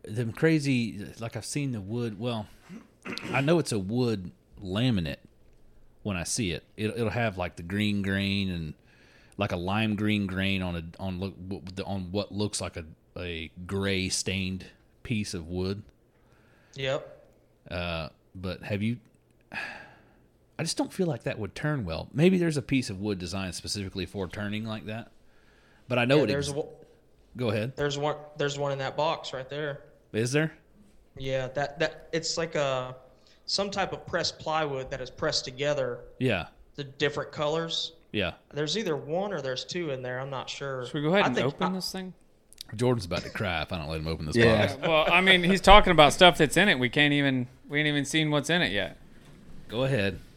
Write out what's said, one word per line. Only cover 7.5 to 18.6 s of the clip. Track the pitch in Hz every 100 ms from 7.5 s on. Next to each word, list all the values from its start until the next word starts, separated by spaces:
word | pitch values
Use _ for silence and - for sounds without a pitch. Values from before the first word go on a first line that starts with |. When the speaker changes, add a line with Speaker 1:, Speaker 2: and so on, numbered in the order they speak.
| -
Speaker 1:
the |
green | 85 101 104 101
grain | 98 98 98 98 95
and, | 87 78 - _ - - - - -
like, | 101
a | 95
lime | 90 104 110 101
green | 107 104 98
grain | 92 98 95
on | 90 87
a, | 82 -
on | 95 90
look, | 95 82 92
w-, | 95 87
the, | 92
on | 92 98 90
what | 101 95
looks | 98 104 -
like | 90 92
a, | 80 - _ -
a | 90 82 82 - 90
gray | 98 98 95 92
stained | - - 95 92 92 - - _ _
piece | - 110 101
of | 90 80
wood. | 90 92 101 - _ _ _ _ _ _ _ _
Speaker 2:
Yep. | - 135 135 - - - _ _ _ -
Speaker 1:
Uh, | 87 87 82 80 _ _
but | 98 92 87